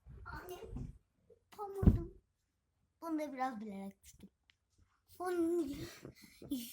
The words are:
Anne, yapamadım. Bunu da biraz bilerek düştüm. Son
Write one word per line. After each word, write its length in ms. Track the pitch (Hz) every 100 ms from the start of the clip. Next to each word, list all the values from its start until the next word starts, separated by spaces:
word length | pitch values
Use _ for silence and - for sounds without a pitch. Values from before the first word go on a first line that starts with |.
| - -
Anne, 360 | - 302 359 359 453 - - - _ _ -
yapamadım. 840 | 466 _ - 403 392 - 339 339 - _ _ _ _ _ _ _ _
Bunu 180 | 330 311
da 140 | 294
biraz 280 | 262 262 220
bilerek 420 | 214 196 196 -
düştüm. 260 | - - 190 _ _ _ _ _ _ _ _
Son 240 | - 359 359 330 349 269 285 339 - - - - - 254 269 233